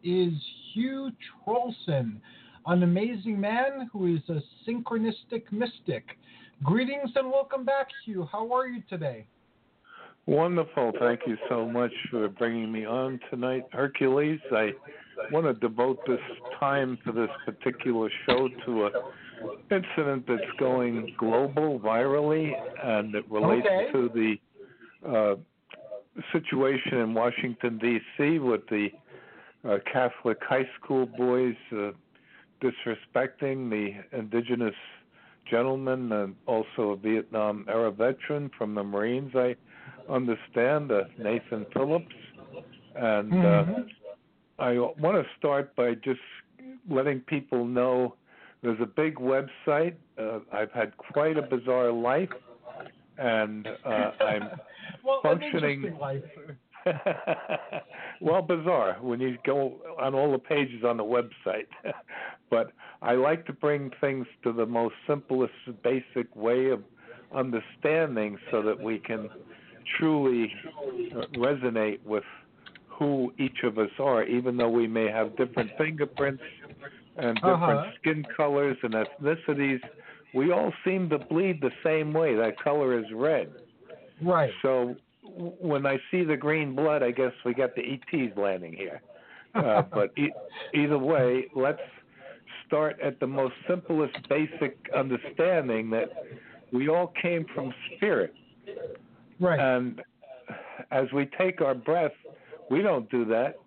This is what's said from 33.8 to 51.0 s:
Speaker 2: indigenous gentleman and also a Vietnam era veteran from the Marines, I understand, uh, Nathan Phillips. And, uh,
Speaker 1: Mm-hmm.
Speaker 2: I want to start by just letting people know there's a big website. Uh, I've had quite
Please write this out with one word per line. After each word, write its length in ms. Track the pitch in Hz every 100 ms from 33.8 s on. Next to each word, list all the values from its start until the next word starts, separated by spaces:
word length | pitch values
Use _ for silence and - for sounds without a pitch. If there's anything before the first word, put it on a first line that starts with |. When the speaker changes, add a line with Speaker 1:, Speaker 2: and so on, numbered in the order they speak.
| 104 98 95 127
Speaker 2:
indigenous 580 | 110 113 117 120 113 - - - _ _ - _ -
gentleman 640 | 117 131 135 135 131 123
and 240 | 107 98 95 -
also 440 | 113 110 - 107
a 60 | 101
Vietnam 680 | 107 110 107 110 107 104 101
era 240 | 110 113
veteran 600 | 101 117 135 - 147 139 -
from 160 | 107
the 100 | 104
Marines, 500 | 101 101 110 127 139
I 220 | 127 123 120 - - - - -
understand, 840 | 131 123 110 - 117 123 151 147
uh, 120 | 107 95 -
Nathan 480 | 107 117 - 110 104
Phillips. 420 | - 139 165 165 - - - - - - - -
And, 380 | - 117 104 107
uh, 40 | 180 175 165
Speaker 1:
Mm-hmm. 180 | 160 226 247 - - - _ _ _ -
Speaker 2:
I 200 | 127 123
want 380 | 123 147 156 196
to 100 | 143 -
start 360 | 151 143 143 -
by 180 | 120
just 260 | 117 135 127 - - _ _ - - -
letting 300 | 135 139 135
people 440 | - 151 139 127
know 520 | 120 123 127 127 123 - _ - - _
there's 200 | 120 110
a 40 | 117
big 280 | - 156
website. 800 | 139 127 131 135 - - 147 170 165 _ -
Uh, 220 | 110 110 -
I've 200 | 101 107
had 220 | 120 107
quite 400 | -